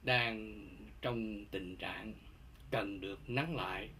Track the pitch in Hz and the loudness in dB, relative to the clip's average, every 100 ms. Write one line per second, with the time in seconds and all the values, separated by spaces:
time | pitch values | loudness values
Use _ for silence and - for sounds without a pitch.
0 | 127 123 117 110 110 107 - - - - | 8 6 6 2 -4 -6 -8 -10 -12 -2
1 | 127 120 110 104 104 95 92 92 87 90 | 2 2 2 -2 -2 -2 -2 -4 -4 -2
2 | 110 - - - - - - 117 101 98 | -6 -8 -12 -16 -16 -14 0 2 2 -2
3 | 95 98 - 123 160 147 92 92 107 - | -4 -4 0 2 2 2 0 0 -4 -8